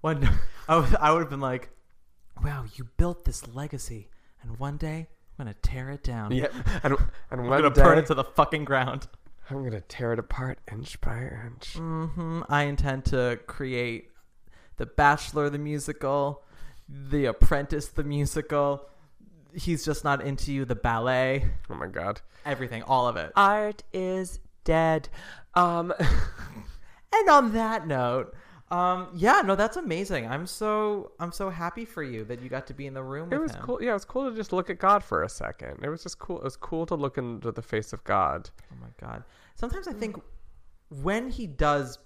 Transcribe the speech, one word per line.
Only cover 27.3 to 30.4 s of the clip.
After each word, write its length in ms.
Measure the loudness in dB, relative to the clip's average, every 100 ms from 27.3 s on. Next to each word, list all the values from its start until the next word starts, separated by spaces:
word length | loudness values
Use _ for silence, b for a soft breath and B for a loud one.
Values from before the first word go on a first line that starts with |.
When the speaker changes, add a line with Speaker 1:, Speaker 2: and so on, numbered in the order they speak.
Speaker 1:
on 220 | 8 8
that 340 | 2 0 -2 -2
note, 480 | 0 2 0 -2 -12 B B -6
um, 360 | 0 2 0 -4
yeah, 260 | 0 4 6
no, 100 | 4
that's 220 | 2 2 -2
amazing. 500 | -4 -4 -4 -4 -4
I'm 200 | -6